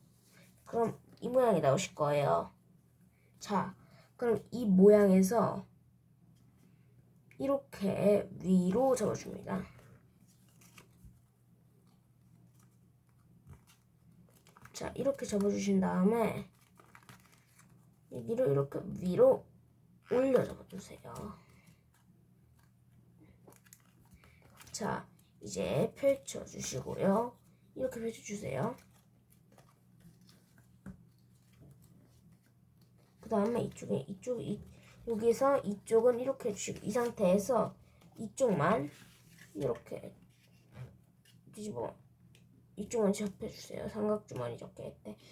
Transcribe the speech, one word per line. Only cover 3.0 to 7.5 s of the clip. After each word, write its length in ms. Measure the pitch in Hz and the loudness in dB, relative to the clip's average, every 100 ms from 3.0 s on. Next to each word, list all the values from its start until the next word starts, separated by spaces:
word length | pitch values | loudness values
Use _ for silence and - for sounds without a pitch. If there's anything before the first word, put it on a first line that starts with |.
| _ _ _ - | _ _ _ -16
자, 340 | - 196 - - - - - - | -2 -2 -2 -10 -20 -20 -18 -4
그럼 280 | 240 208 - | 0 0 -2
이 140 | 240 226 | -2 4
모양에서 1000 | 185 202 208 202 185 190 233 190 196 - _ _ _ _ _ _ _ _ _ - _ _ - - _ _ - | 8 10 10 8 6 6 2 0 -2 -10 _ _ _ _ _ _ _ _ _ -20 _ _ -20 -20 _ _ -6
이렇게 920 | 269 | -2